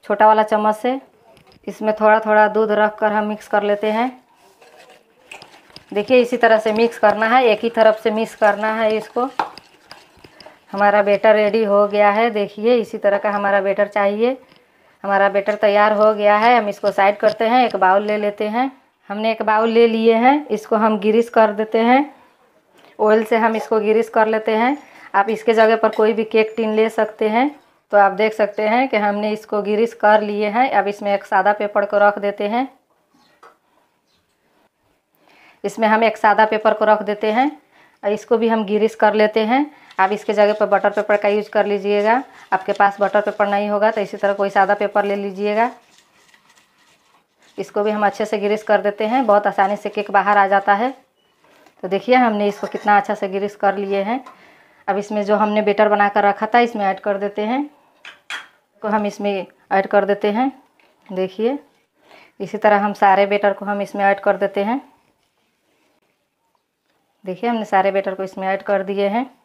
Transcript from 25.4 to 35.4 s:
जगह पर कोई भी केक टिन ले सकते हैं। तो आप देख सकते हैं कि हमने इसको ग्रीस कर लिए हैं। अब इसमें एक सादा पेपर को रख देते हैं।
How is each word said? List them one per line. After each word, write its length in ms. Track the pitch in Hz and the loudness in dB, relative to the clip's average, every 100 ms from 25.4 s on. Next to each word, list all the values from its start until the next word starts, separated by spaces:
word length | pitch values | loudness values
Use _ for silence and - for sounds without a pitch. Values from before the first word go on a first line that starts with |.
| - | 0
जगह 220 | 220 220 220 | 4 4 4
पर 120 | 214 | 0
कोई 240 | 220 220 | 2 0
भी 120 | 220 | 0
केक 280 | 220 220 214 - | 0 0 0 -2
टिन 160 | 220 | -2
ले 140 | 214 220 | 0 0
सकते 400 | 220 214 - 214 | 0 -4 -2 -2
हैं। 220 | 220 277 285 _ _ _ | 0 -2 -4 _ _ _
तो 60 | 208 | 4
आप 140 | 196 | 4
देख 200 | 190 220 | 2 -2
सकते 300 | 214 208 208 | 0 -4 -2
हैं 260 | 214 233 262 | -2 0 0
कि 80 | 220 | 0
हमने 340 | 208 208 214 | -2 -2 -4
इसको 280 | 214 - 214 | -6 -6 -6
ग्रीस 320 | 202 208 233 | -2 -2 -2
कर 280 | - 214 214 | 0 4 4
लिए 260 | 208 208 208 | 2 -4 -2
हैं। 220 | 214 262 | 0 0
अब 180 | 208 196 | 0 -2
इसमें 240 | 202 208 | -4 -4
एक 100 | 202 | -4
सादा 280 | - 196 190 | 0 0 0
पेपर 320 | 208 208 208 | 0 -2 -2
को 140 | 202 202 | -2 2
रख 200 | 202 208 | 2 0
देते 300 | 202 202 208 | -6 -6 -4
हैं। 180 | 233 262 _ _ _ _ _ _ _ - _ _ _ _ _ _ _ _ _ _ _ _ _ _ _ _ _ _ _ | -4 -6 _ _ _ _ _ _ _ -20 _ _ _ _ _ _ _ _ _ _ _ _ _ _ _ _ _ _ _